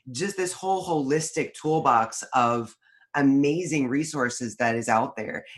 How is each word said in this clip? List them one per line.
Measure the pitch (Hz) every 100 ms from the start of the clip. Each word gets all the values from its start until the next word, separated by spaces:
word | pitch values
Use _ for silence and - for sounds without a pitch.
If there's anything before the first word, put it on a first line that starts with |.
| 131
Just | 123 196 196
this | 180
whole | - 190 190
holistic | 170 156 135 151 156 160 143
toolbox | - 151 156 139 117 110 - -
of | 131 120 120 110 - _ _ _
amazing | 143 143 139 143 160 180 156 127
resources | 139 160 147 123 - 120 -
that | 120
is | 117 113
out | 113 135 -
there | 107 - -